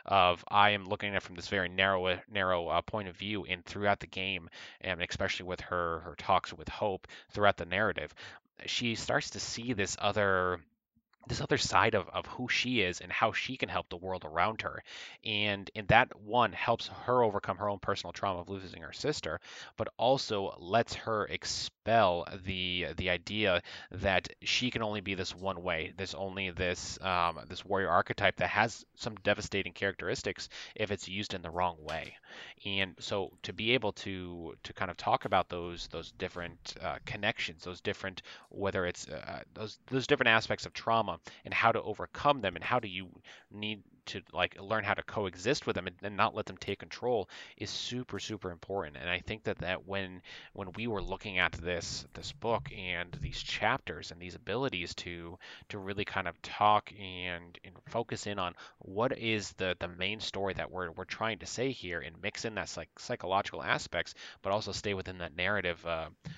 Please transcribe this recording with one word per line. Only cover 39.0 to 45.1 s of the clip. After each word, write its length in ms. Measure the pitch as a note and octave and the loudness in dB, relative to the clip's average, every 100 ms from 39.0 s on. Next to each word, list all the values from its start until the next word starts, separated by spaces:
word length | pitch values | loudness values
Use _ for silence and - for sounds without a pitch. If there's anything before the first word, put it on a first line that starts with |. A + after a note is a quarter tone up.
| - | -8
uh, 340 | D2 - - - | -10 -8 -10 -12
those, 260 | - G#2+ - - | -10 -10 -10 -2
those 160 | C3 A#2+ | 0 4
different 220 | C#3+ A#2+ | 6 8
aspects 360 | A2+ - G#2+ F2+ | 8 6 -2 -4
of 80 | |
trauma 440 | - - A2+ G2+ E2+ - - | -4 2 4 4 -2 -8 -14
and 100 | - | -6
how 180 | - A#2 | 4 4
to 100 | A2+ | 4
overcome 580 | - G2+ F2+ - C#3+ C#3+ | 0 -6 -8 2 4 4
them 140 | G2 E2+ | 2 -2
and 80 | |
how 160 | E2 A#2+ | 0 0
do 80 | A2 | 0
you 220 | F#2 F#2 - - - - | -6 -8 -14 -20 -20 -16
need 300 | G#2 G#2+ G#2 - _ - | -6 -4 -6 -10 _ -10
to, 160 | G2+ - | -10 -6
like, 260 | E2 F2 - | 0 0 0
learn 240 | G2 A2 | -2 0
how 100 | G#2 | 2
to 100 | G2 | 0
coexist 640 | - | 0